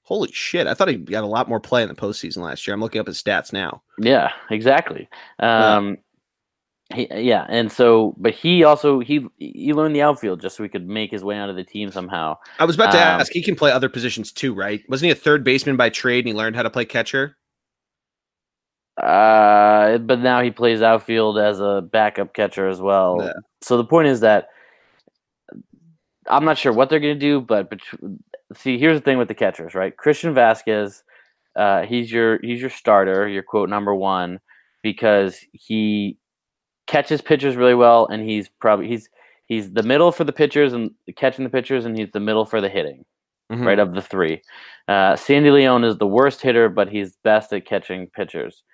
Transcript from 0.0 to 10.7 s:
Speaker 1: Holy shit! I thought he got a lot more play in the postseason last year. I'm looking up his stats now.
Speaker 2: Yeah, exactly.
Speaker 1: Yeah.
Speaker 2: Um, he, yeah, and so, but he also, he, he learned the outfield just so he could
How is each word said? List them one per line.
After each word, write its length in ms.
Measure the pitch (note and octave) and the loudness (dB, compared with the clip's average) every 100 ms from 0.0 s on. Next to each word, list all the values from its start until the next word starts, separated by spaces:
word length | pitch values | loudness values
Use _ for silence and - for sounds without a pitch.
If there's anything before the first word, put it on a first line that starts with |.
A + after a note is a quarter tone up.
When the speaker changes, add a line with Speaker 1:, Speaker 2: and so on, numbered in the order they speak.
Speaker 1:
Holy 280 | _ G3+ D#3 | _ -6 -6
shit! 360 | - - F3 - | -8 -6 -4 -2
I 80 | - | -2
thought 120 | G3 | -2
he 80 | A2 | -2
got 280 | D#2 G#2 | -6 -8
a 40 | G#2 | -4
lot 220 | A#2 B2+ | -4 -4
more 100 | A2 | -6
play 220 | - B2 | -2 -2
in 80 | G#2+ | -2
the 60 | - | -6
postseason 420 | G2+ G#2+ E2+ F#2 | -8 -8 -12 -12
last 300 | F2 B1+ - | -12 -10 -8
year. 80 | G#2 | -8
I'm 40 | |
looking 220 | A2+ A2 | -6 -8
up 60 | G#2+ | -8
his 140 | E2 | -8
stats 300 | - F#2 - | -4 -4 -4
now. 300 | G2 E2+ - _ - | -8 -10 -12 _ -4
Speaker 2:
Yeah, 320 | A2 C3 C#2+ - - | 2 2 2 -6 -8
exactly. 580 | A2 B2 C3+ - - - - - - | -2 2 2 0 -12 -16 -20 -20 -4
Speaker 1:
Yeah. 380 | A2+ A2+ A2 G#2 | 0 4 4 2
Speaker 2:
Um, 200 | G2+ F#2+ _ _ _ _ _ _ _ _ _ | 0 -8 _ _ _ _ _ _ _ _ _
he, 140 | A#2+ A#2+ | -10 -8
yeah, 340 | F#2+ B2 G#2 - | -4 0 0 0
and 200 | A#2 A2 | -4 -2
so, 460 | - A#2+ A2+ G#2+ - | 2 4 6 2 -2
but 160 | A2 | -2
he 300 | - E3 F3+ | 0 0 6
also, 360 | D3+ D3 D3 C3+ | 6 6 2 0
he, 260 | A#2 D3 B2 - | 0 -4 -4 -14
he 340 | C#2+ - B2 | -16 -8 -2
learned 200 | D3+ D#3 | 0 0
the 100 | D3 | 2
outfield 360 | D3 C#3 G#2+ F2+ | 2 0 -4 -6
just 160 | F#2 - | -8 -10
so 80 | |
he 60 | |
could 180 | G#2 | -10